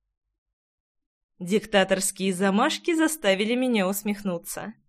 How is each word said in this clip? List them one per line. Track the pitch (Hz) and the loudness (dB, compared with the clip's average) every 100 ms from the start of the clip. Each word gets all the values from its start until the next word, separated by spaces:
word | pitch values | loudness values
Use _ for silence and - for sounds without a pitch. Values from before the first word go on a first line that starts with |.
| _ _ _ _ _ _ _ _ _ _ _ _ _ - | _ _ _ _ _ _ _ _ _ _ _ _ _ -12
Диктаторские | 180 208 - 202 190 190 - - 190 | -2 -2 2 2 2 0 -2 -2 -2
замашки | 180 196 202 294 - - | 0 2 2 2 0 0
заставили | 320 320 - 202 190 220 247 | 2 2 2 0 2 0 0
меня | 254 220 185 | 2 2 0
усмехнуться. | 196 208 202 196 170 - - 180 - | -2 -4 -4 -4 -6 -8 -10 -12 -14